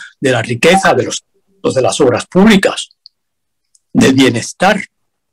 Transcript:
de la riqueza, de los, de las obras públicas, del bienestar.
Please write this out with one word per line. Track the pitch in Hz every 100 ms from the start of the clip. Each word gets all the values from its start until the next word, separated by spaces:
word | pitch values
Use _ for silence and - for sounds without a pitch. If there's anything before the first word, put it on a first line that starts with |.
| - -
de | 135
la | 123
riqueza, | 104 120 160 190 175
de | 131
los, | - - _ _ _ _ -
de | 131
las | 110 -
obras | 135 107 -
públicas, | 180 220 190 - - - _ _ _ _ _ _ _ _ _ _
del | - 117
bienestar. | 131 127 117 - - 185 202 - _ _ _ _